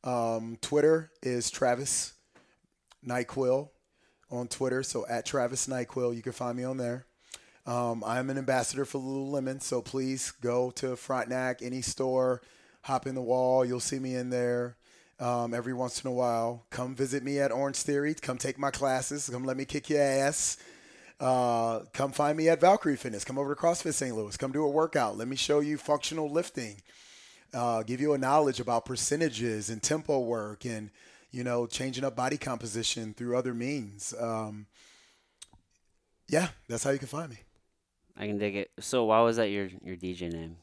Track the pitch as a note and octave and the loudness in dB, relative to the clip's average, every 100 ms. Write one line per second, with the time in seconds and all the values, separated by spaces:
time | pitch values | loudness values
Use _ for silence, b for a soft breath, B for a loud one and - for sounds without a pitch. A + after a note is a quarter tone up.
0 | C3 B2 A#2 A2+ A2+ A2+ - D3 D3+ D#3+ | -2 0 0 0 -4 -8 0 4 6 6
1 | D#3+ _ C3 B2 A#2 - B2+ B2 C#3 - | 2 _ -2 -2 -2 0 2 2 0 -2
2 | - - _ b b b _ _ _ _ | -4 -10 _ b b b _ _ _ _
3 | B2+ B2 B2 - B2+ C3 D3 _ _ _ | -4 -2 -2 0 2 2 0 _ _ _
4 | _ _ _ B2 A#2+ - C3 B2+ B2+ B2 | _ _ _ -8 -6 -2 0 0 -2 -4
5 | G#2 A#2 - C#3 A#2+ B2+ - C3 A#2+ - | -2 -4 -2 0 0 -2 -4 -4 -4 0
6 | B2 A#2 A#2+ A#2+ B2 B2 B2+ C3 A#2+ B2 | -2 -2 -6 -6 -4 -4 -4 -4 -4 -4
7 | - _ B B B B - A#2+ A#2+ A#2 | -10 _ B B B B -4 -2 0 -2
8 | G#2+ A#2+ C3 C3+ C3+ C3 A#2 C3+ C3+ C#3 | -2 -2 0 -2 2 2 2 -2 -4 -4
9 | C3 C3+ C3+ C#3+ C3 C3+ - B2 - C3+ | -4 -4 -2 -2 -2 -4 -2 -4 -2 -4
10 | C3 C3 - - A#2+ B2 B2+ B2 C3 B2 | -2 -2 -6 -4 0 0 0 -2 -4 -6
11 | - C3 A2+ B2+ B2+ B2+ A#2+ B2+ A#2+ - | -2 -2 0 -2 -2 -4 -6 -6 -6 -2
12 | C3 B2+ B2+ B2 b b b b - C3+ | 2 4 4 2 b b b b -2 -2
13 | C3+ C3 A#2+ B2+ B2+ C3 B2+ B2 - C3+ | -2 -4 0 2 6 4 4 0 -2 -4
14 | C3 B2+ B2 B2 A#2+ A#2+ B2 A#2 b b | -2 -4 -2 0 2 0 -2 -8 b b
15 | b _ A#2+ A#2+ A#2 A#2 A#2+ B2+ B2+ - | b _ -2 0 0 -2 -4 -2 -4 -4
16 | C3+ B2 B2 A#2 A#2 A#2+ _ - B2+ C3 | -4 0 2 2 0 -4 _ -6 -6 -2
17 | C3+ C#3 C3 C#3+ C#3 A#2+ C#3 C3+ - C#3+ | 0 0 -2 2 2 2 -2 -2 0 0
18 | D3 D#3+ - B2+ - C3+ C#3 - C#3 C3 | 0 -2 -4 -4 -4 -2 -2 0 2 2
19 | B2+ D3 C#3+ B2 C3 C3 C3+ D3 - D3+ | 0 -6 -4 -4 -2 -4 -2 -6 0 4
20 | C#3 C3+ C#3 D3+ - - B B B B | 4 4 2 2 -2 -4 B B B B
21 | B B C3 B2+ B2 A#2 A2+ A2+ - - | B B 2 4 4 4 2 0 -4 -2
22 | C#3 C3 D3 D3+ D#3+ E3 E3+ G#3 D#3+ C3+ | -2 2 2 4 6 8 8 8 4 0
23 | C3+ G#2+ - C3+ C#3 C#3+ E3+ F3 E3 C#3+ | -2 -6 -6 -4 -4 2 2 2 -2 -2
24 | C3 A2 G#2 G#2 C3+ C#3 D#3 C#3+ D#3 D#3 | -2 -2 -4 -4 -4 0 2 4 2 2
25 | A2+ G2+ A#2+ C3 - D3 D3 D3 - D3 | 0 -2 -6 -4 2 4 2 -2 0 0
26 | - D#3+ D3+ D3+ F3 - A#2 G2+ _ B | 0 -4 0 0 0 -6 -8 -10 _ B
27 | B B B B B B2+ A#2+ A2+ A2 B2+ | B B B B B -2 0 0 0 0
28 | D3 C#3+ C3 D3 D3 B2 A#2+ A#2 - B2+ | 2 4 6 6 6 2 0 0 0 -4
29 | - D3 E3 A2+ A#2 A2 G2+ A2+ - D#3 | 0 2 0 0 -2 -2 -4 -4 0 -2
30 | D#3 C#3 A#2+ A#2 G#2+ G#2 B2 A2 G#2 b | 0 0 2 -2 -4 -8 -8 -8 -10 b
31 | b b b B2+ B2 A#2+ A#2 - C3+ B2 | b b b -6 0 0 0 -2 -4 -2
32 | C3+ A#2+ B2+ C#3+ - A#2 A2+ G#2+ A2+ - | -4 0 -2 -2 -4 -6 -4 -2 -2 -2
33 | A2 G#2 A#2+ A#2+ B2+ A#2 B2 C#3+ G#2+ G2+ | -6 -8 -2 0 0 -4 -4 -4 -6 -10
34 | - A2 A#2 A2+ G#2+ G#2 G#2 b b b | -12 -6 -4 -2 -6 -10 -16 b b b
35 | b b b b - - _ _ _ _ | b b b b -20 -20 _ _ _ _
36 | _ _ - D3+ F3 - _ A#2 C#3 C#3 | _ _ -2 0 0 -4 _ -4 0 -2
37 | C3 D3 D#3+ A2 - _ _ _ _ _ | -2 -10 -10 -14 -20 _ _ _ _ _
38 | _ - G#2 G#2 G#2 G2+ F#2+ - - B2+ | _ -8 -4 -2 -2 -2 -6 -10 -2 0
39 | A2+ A2 A#2 A#2 G#2+ G2+ F#2+ F#2 - F2+ | 4 6 6 4 2 0 -4 -8 -12 -8
40 | F#2 F2 F2 E2 E2 E2 | -6 -6 -6 -6 -8 -12